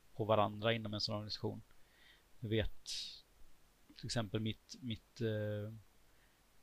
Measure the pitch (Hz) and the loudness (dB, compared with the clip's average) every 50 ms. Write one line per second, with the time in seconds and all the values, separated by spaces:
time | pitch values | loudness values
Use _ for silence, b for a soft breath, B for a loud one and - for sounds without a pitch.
0 | - - - - 110 101 110 107 101 104 104 104 104 113 117 113 110 107 107 104 | -20 -8 -4 0 4 6 8 8 6 6 2 2 2 2 2 2 0 -2 -2 -2
1 | - - 107 104 107 104 - - - 107 107 107 - b b b b b b b | 0 0 -2 -2 -2 -4 -4 -4 -2 -2 -4 -4 -10 b b b b b b b
2 | b b b b b - - - 120 104 110 110 101 - - - - - - - | b b b b b -20 -12 -8 -2 2 4 4 4 2 0 -4 -6 -6 -6 -6
3 | - - - - - - - - - - - - - - - - - - - - | -6 -8 -10 -14 -18 -20 -20 -18 -18 -18 -18 -18 -20 -20 -20 -20 -20 -20 -14 -10
4 | - 120 - 123 113 95 - 110 110 110 104 - - - - - 139 120 110 - | -6 -2 0 0 0 0 0 0 0 0 -2 -4 -8 -16 -14 -8 -6 -6 -6 -6
5 | - - - - 113 110 107 107 107 107 104 104 104 110 113 110 - - - - | -8 -12 -6 -2 0 0 2 2 0 0 -2 -2 -4 -6 -8 -12 -16 -20 -20 -20
6 | b b b b b b b b b _ - - | b b b b b b b b b _ -20 -20